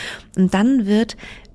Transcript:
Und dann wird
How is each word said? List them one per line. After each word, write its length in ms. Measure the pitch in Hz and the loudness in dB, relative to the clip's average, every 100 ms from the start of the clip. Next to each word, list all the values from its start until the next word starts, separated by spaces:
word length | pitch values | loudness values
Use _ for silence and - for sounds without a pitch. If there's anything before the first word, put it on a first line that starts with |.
| - - - - | -14 -16 -8 0
Und 160 | 185 | 0
dann 320 | 190 226 269 196 | 2 2 2 2
wird 320 | 208 226 - - - - | 0 0 -6 -18 -20 -20